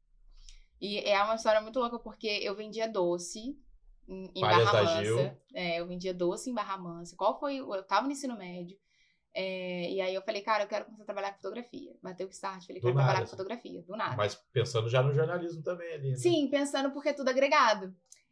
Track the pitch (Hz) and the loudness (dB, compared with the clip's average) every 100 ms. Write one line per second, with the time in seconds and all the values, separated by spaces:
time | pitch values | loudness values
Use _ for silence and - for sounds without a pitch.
0 | _ _ - - - - - - 190 208 | _ _ -20 -20 -20 -20 -20 -10 -6 -2
1 | 208 196 208 226 226 214 214 247 240 240 | 4 4 4 2 4 4 2 -2 -2 -4
2 | 220 208 220 208 208 202 214 214 226 214 | -10 -8 -4 -2 -2 -4 -6 -4 -2 2
3 | 175 175 175 220 233 294 - - - - | 2 0 -4 -10 -10 -12 -16 -20 -20 -20
4 | - 190 185 180 185 - 113 110 101 101 | -14 -12 -10 -2 4 6 8 6 4 4
5 | 104 113 - - _ - 180 170 175 180 | 2 0 0 -4 _ -6 -4 -2 -4 -6
6 | 185 180 175 214 262 240 202 196 175 170 | -4 -2 0 -2 -4 -4 -4 -6 -8 -10
7 | 170 - 190 262 285 277 262 196 196 202 | -12 0 0 0 -2 -4 -6 -6 0 2
8 | 262 285 269 226 180 180 175 196 _ _ | 2 -2 -6 -8 -10 -10 -12 -14 _ _
9 | _ _ _ - 190 185 185 180 175 190 | _ _ _ -6 -4 -4 -4 -4 -4 -2
10 | 185 190 190 208 202 214 202 208 208 - | -2 -2 -4 -4 0 0 0 -4 -6 -12
11 | 208 202 196 196 190 214 240 - - - | -10 -6 -6 -6 -10 -10 -10 -14 -16 -14
12 | 185 180 190 - 196 190 - - 120 131 | -12 -10 -10 -8 -8 -8 -12 -4 2 4
13 | 131 110 104 - 190 240 190 180 170 208 | 4 4 0 -6 -8 -8 -10 -14 -10 -6
14 | 196 113 104 - _ 123 110 113 113 127 | -4 0 0 -2 _ -2 0 0 2 4
15 | 131 139 160 175 170 160 151 175 170 156 | 4 4 2 0 -4 -6 -6 -6 -6 -6
16 | 135 - 349 330 269 285 285 277 277 285 | -4 0 4 4 4 2 0 0 -2 -2
17 | 302 285 262 254 277 302 247 208 190 - | -2 0 0 2 6 6 6 4 -2 -14
18 | _ - _ | _ -20 _